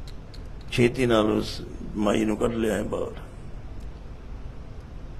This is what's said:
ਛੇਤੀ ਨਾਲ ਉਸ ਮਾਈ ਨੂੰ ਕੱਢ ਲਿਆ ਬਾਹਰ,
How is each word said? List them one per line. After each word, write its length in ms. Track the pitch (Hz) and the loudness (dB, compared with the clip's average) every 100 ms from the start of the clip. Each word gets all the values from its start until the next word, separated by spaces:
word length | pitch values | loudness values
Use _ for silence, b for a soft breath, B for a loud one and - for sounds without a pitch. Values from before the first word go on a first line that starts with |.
| - - - - - - - | -8 -10 -10 -12 -10 -10 -2
ਛੇਤੀ 340 | - 120 131 123 | 6 6 6 6
ਨਾਲ 200 | 110 107 | 6 6
ਉਸ 360 | 107 107 - - - - 104 | 4 2 -4 -8 -8 -6 2
ਮਾਈ 300 | 104 107 107 | 4 4 4
ਨੂੰ 120 | 104 | 4
ਕੱਢ 160 | 127 | 2
ਲਿਆ 300 | 117 110 101 | 2 2 2
ਬਾਹਰ, 300 | 98 92 - - - - - - - - - - - - - - - - - - - - - - | 0 -2 -4 -6 -10 -12 -10 -10 -8 -8 -8 -10 -12 -12 -10 -10 -8 -10 -10 -10 -10 -10 -10 -10